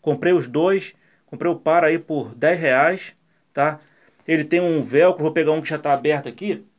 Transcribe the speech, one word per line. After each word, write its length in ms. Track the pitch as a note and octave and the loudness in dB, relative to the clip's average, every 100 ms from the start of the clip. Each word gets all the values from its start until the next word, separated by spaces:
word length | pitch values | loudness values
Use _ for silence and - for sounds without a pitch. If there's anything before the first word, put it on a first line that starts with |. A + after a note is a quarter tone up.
Comprei 320 | - C#3 E3+ | -2 -2 2
os 160 | F3+ B2 | 0 0
dois, 440 | D3 F3 G3 - _ _ _ _ | -2 0 0 -4 _ _ _ _
comprei 240 | - F3 | -6 -4
o 60 | E3+ | -2
par 300 | D#3 E3+ D#3+ | 2 2 2
aí 120 | E3 | 0
por 380 | - D3+ A2+ A2+ | -4 -6 -6 -2
dez 240 | D3 F3 | 0 2
reais, 560 | D#3+ B2+ D#3 F#3 - _ _ _ _ | 2 2 2 0 -10 _ _ _ _
tá? 260 | - D3 D3 _ _ _ _ - | -2 -2 -2 _ _ _ _ -2
Ele 160 | D#3+ | -2
tem 160 | D3+ E3+ | 0 0
um 220 | F3 D#3+ | 2 -2
velcro, 420 | A2 C3+ F3+ F#3 | 0 4 4 4
vou 80 | D#3 | -2
pegar 220 | D#3+ D#3 | 0 0
um 80 | D#3 | 0
que 80 | D3+ | -4
já 100 | D3+ | -6
tá 140 | D3+ | 0
aberto 340 | C#3 D3+ D3 C3 | 0 0 -2 -4
aqui. 380 | - G3+ A#2+ - | -10 -8 -8 -10